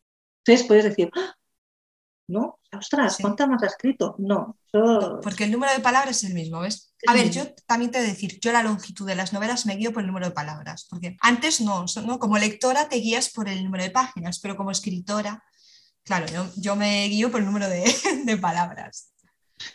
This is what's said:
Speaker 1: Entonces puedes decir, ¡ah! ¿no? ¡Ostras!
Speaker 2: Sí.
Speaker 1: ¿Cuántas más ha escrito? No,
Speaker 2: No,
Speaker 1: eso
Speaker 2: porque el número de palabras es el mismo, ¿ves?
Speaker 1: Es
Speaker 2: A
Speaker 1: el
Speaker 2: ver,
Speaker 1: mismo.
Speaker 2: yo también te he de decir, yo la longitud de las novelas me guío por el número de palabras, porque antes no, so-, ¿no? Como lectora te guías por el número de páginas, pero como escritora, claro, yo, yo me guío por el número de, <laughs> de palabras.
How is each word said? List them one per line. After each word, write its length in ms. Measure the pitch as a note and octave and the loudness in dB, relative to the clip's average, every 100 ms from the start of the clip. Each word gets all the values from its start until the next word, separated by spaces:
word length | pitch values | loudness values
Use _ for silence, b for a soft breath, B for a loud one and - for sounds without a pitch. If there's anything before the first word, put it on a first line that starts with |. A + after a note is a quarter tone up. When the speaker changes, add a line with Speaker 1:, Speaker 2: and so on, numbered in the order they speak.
| _ _ _ _ - | _ _ _ _ 6
Speaker 1:
Entonces 220 | A#3+ A#3+ | 6 10
puedes 160 | G#3+ | 6
decir, 260 | G#3+ G#3 E3+ F4 | 6 2 0 0
¡ah! 180 | F#4+ - _ _ _ _ _ _ _ _ - | -4 -8 _ _ _ _ _ _ _ _ -6
¿no? 320 | F#3 B3+ - _ G3+ | -4 -4 -6 _ -14
¡Ostras! 420 | - D4 A3 - | -2 2 2 2
Speaker 2:
Sí. 40 | |
Speaker 1:
¿Cuántas 240 | G3+ G#3 C#4+ | -2 2 2
más 140 | B3 | 4
ha 40 | G3+ | 0
escrito? 480 | - B3+ C4+ F3+ - | 0 -2 0 -2 -2
No, 400 | G3 G3+ - - _ | 0 0 -2 -12 _
Speaker 2:
No, 260 | G#3 A3+ A3+ | 4 6 4
Speaker 1:
eso 200 | F#3 - | 2 -4
Speaker 2:
porque 220 | G#3 - G#3 | -6 -2 0
el 60 | |
número 200 | A#3 C#4 | 2 2
de 60 | C4+ | 2
palabras 380 | B3 B3+ C#4 B3+ | 4 4 2 0
es 120 | G3 | -2
el 40 | |
mismo, 260 | F3+ D#3+ E3 | -4 -4 -6
¿ves? 340 | F#3 A3 - _ | -6 -6 -12 _
Speaker 1:
Es 80 | A#3 | 4
Speaker 2:
A 40 | |
Speaker 1:
el 40 | B3+ | 6
Speaker 2:
ver, 80 | G3+ | 6
Speaker 1:
mismo. 160 | E3+ | 2
Speaker 2:
yo 100 | C#4+ - _ | -6 -10 _
también 240 | A#3 A#3+ | 0 2
te 80 | B3 | 0
he 20 | |
de 60 | A3+ | 0
decir, 300 | F#3+ G3 - | -2 -6 -4
yo 100 | A#3 | 2
la 120 | A#3 | 2
longitud 420 | A3+ G#3 - F#3 G3 | 2 0 -4 -10 -4
de 80 | F#3 | -4
las 160 | F#3+ | -2
novelas 340 | G3+ G#3+ A#3+ G#3+ | -2 -2 -2 -2
me 80 | G3 | -2
guío 180 | A3+ | -2
por 80 | A3+ | -2
el 60 | F#3+ | -4
número 180 | F#3+ F3+ | -2 -4
de 40 | |
palabras, 540 | E3+ D3 D3+ D3+ D#3 - | -4 -8 -10 -12 -16 -14
porque 280 | F3 F3 F#3 | -12 -10 -6
antes 400 | A3+ A#3+ D4+ D#4 | -2 -2 -2 -2
no, 260 | G#3+ F#3+ F3+ | -2 -4 -6
so-, 140 | - | -8
¿no? 160 | G#3+ B3 | -6 -4
Como 180 | A3+ G#3 | -2 0
lectora 500 | G#3 G#3 B3+ C4 D4 | 0 -2 0 0 0
te 60 | B3 | -2
guías 320 | A3 A3+ B3+ | -2 -2 -4
por 180 | - G3+ | -6 -6
el 160 | F#3+ | -6
número 200 | F#3+ F#3 | -6 -4
de 80 | F#3 | -2
páginas, 480 | B3+ C4 - E3+ F3 | -2 -2 -4 -10 -8
pero 180 | G3+ G3 | -8 -6
como 140 | G3 | -6
escritora, 720 | F#3+ G#3 F3+ F3+ G#3 G#3 A3 _ b b b b _ | -6 -6 -8 -4 -4 -4 -8 _ b b b b _
claro, 220 | - F#3 D#3+ | -4 -4 -2
yo, 220 | E3+ F3+ G3 | -6 -8 -6
yo 180 | G3 G3+ | -4 0
me 300 | G#3 G3+ G3+ | 0 0 0
guío 220 | G#3 A#3+ | 0 0
por 80 | A#3+ | 0
el 40 | G3 | 0
número 240 | G3+ G3 | 0 -2
de, 140 | F3 G3+ | 2 2
<laughs> 400 | - G4 C#4+ C4 | 2 0 -2 0
de 120 | G#3+ | 0
palabras. 760 | F3+ E3+ F3 - - - - _ _ _ _ B B | 0 0 -2 -4 -16 -18 -20 _ _ _ _ B B